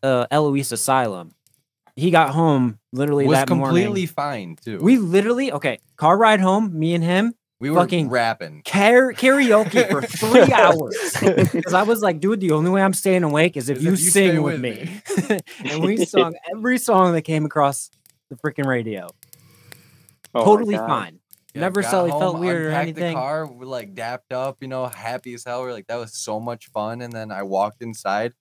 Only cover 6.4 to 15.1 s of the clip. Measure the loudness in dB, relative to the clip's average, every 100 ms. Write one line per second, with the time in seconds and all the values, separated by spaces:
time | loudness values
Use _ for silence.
6.4 | 2 2 -2 -2 -2 0 0 0 0 -4
7.4 | _ _ -2 0 2 0 0 0 0 -2
8.4 | -10 -14 -4 2 6 6 4 2 2 4
9.4 | 4 4 4 0 2 0 -4 -4 4 6
10.4 | 8 6 4 4 -2 -6 -6 0 2 4
11.4 | 2 0 0 2 2 2 0 0 -2 0
12.4 | 0 2 2 2 2 2 0 2 2 2
13.4 | 2 0 -6 -2 0 0 2 4 4 2
14.4 | 0 -2 -6 -8 -12 -14 -6